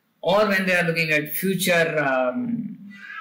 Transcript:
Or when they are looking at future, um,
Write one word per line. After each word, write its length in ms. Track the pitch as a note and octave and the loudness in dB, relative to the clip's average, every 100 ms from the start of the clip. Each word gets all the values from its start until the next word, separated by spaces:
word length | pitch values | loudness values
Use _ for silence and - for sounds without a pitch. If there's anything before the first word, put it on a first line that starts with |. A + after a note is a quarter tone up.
| _ _ | _ _
Or 260 | D#3+ G3 G#3+ | 0 4 4
when 200 | F#3+ F#3 | 2 2
they 80 | |
are 100 | F3+ | 2
looking 260 | E3+ E3 D#3+ | 2 0 0
at 220 | D3+ D3 | 0 -2
future, 680 | - F#3 F3+ F3+ E3+ D#3+ D3+ | -4 -2 0 2 2 2 0
um, 800 | C#3 C3 B2+ B2 A#2+ A#2 - - - - - - | 0 0 0 -2 -4 -4 -6 -10 -16 -18 -16 -16